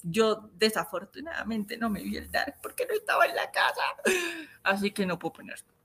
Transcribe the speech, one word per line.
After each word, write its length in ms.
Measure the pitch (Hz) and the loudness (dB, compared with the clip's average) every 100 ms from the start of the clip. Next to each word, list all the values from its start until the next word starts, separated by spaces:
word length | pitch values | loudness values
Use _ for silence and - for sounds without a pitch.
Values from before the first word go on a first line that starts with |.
yo 480 | 170 214 220 214 - | -2 4 4 2 -4
desafortunadamente 1200 | 175 220 202 170 175 196 - 320 - 214 226 202 - | 2 2 2 -2 -6 -8 -12 -8 -6 -4 -4 -4 -4
no 120 | 233 | -2
me 120 | 185 | -2
vi 140 | 202 - | -4 -6
el 160 | - | -2
Dark 240 | - - - | 0 0 -4
porque 220 | - - - | -8 -4 -2
no 60 | 427 | 0
estaba 300 | - - - | 2 4 4
en 100 | - | 2
la 160 | - | -2
casa, 300 | 381 254 - 277 - - 370 339 330 302 - | 2 2 2 -2 0 2 2 0 -6 -12 -4
así 280 | 185 202 202 | 0 0 0
que 140 | 208 185 | 0 -2
no 140 | 170 | -2
puedo 140 | 165 | -6
opinar. 240 | - 101 - - _ | -8 -14 -16 -18 _